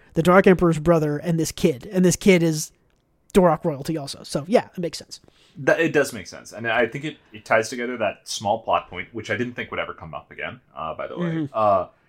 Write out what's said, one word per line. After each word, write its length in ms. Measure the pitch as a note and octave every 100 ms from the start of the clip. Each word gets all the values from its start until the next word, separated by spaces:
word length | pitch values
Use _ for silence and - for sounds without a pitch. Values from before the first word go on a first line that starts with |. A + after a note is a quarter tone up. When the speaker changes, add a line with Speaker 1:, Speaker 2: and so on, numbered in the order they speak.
| _
Speaker 1:
the 100 | -
Dorok 240 | D#3+ F#3 G3
Emperor's 320 | F3 F3 D3+
brother, 380 | D#3 E3 D3+ D3
and 200 | F3 E3
this 140 | D#3
kid. 340 | - F3 B2 G3+
And 140 | F#3 F#3
this 100 | -
kid 260 | G3+ F3+
is 300 | E3 D#3 - _ _ _ _ _ _
Dorok 320 | G#3 F3+ D3+ E3+
royalty 320 | C#3 C#3 D#3+
also. 260 | C#3 -
So 220 | - D#3+ D#3
yeah, 220 | A3+ -
it 60 | -
makes 180 | E3 -
sense. 220 | - - _ _ _ -
Speaker 2:
That, 240 | C3+ D#3
it 100 | E3
does 220 | D3 C3
make 140 | A#2 F2
sense. 260 | C#2+ A#1+
And 120 | F2+ A#2
I 200 | A2+ A#2
think 160 | C#3+
it, 140 | D3+ - _
it 100 | G#2+
ties 240 | - A2+ A2+
together 300 | B2 A#2+ B2
that 240 | G#2 - -
small 340 | - G#2 A2
plot 260 | - F2 -
point, 200 | F2+ F2+
which 180 | A2 -
I 60 | G#2
didn't 200 | B2 B2
think 140 | G#2+
would 100 | F#2
ever 120 | E2
come 200 | - E2
up 180 | C#2+ -
again, 300 | D#2 D#2 - _
uh, 200 | C2+ D#2 -
by 120 | C2+
the 100 | -
way. 60 | F3
Speaker 1:
Mm-hmm. 200 | D#3+ C#3+
Speaker 2:
Uh, 340 | A2+ G#2+ F#2+ F2 _